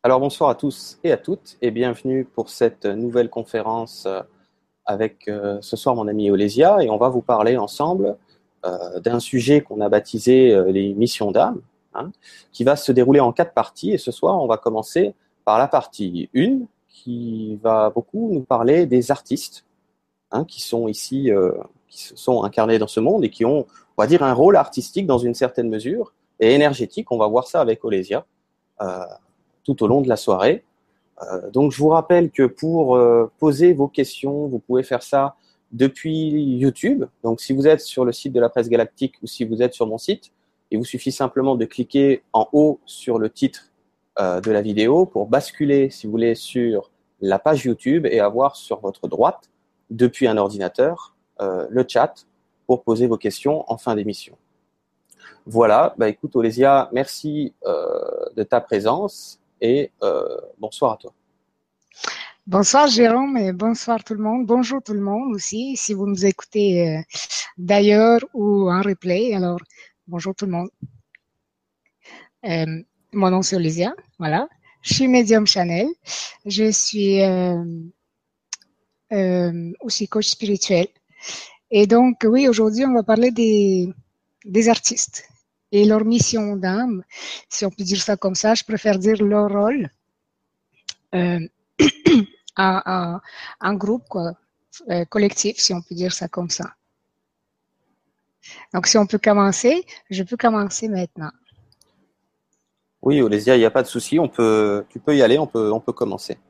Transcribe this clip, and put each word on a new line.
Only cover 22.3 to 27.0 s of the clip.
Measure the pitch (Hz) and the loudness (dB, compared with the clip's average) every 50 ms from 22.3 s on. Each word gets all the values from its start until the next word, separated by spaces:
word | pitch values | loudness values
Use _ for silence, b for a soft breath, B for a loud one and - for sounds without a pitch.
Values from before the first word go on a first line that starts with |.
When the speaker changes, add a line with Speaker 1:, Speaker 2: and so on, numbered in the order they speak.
| 127 117 | 0 0
Speaker 1:
incarnés | 101 101 - - 110 113 113 110 | -2 -2 0 0 2 2 2 0
dans | 107 104 | 0 -2
ce | - 113 | -2 -2
monde | 113 143 202 220 147 | 0 0 2 0 0
et | 104 | -2
qui | - - 113 | -2 -2 0
ont, | 120 147 147 127 b b b b b _ | 0 0 0 -2 b b b b b _
on | - | -2
va | 104 123 | 2 4
dire, | 165 170 143 | 4 4 4
un | 131 | 2
rôle | 123 120 151 185 202 | 4 4 6 6 6
artistique | - 135 - - 131 - - - 185 196 | 4 2 0 -4 -10 -10 -6 -6 -6 -2
dans | 165 131 120 | 0 0 0
une | 120 120 120 | 0 -2 -2
certaine | - 135 123 - - 120 110 | -2 -4 -2 -2 -4 -4 -4
mesure | 110 107 107 127 185 240 220 - _ _ _ _ _ _ | -6 -6 -6 -6 -6 -6 -6 -10 _ _ _ _ _ _
et | 110 110 131 | 4 6 6
énergétique. | 143 147 147 139 - 120 - - 208 | 6 4 2 2 -2 -6 -8 -6 -10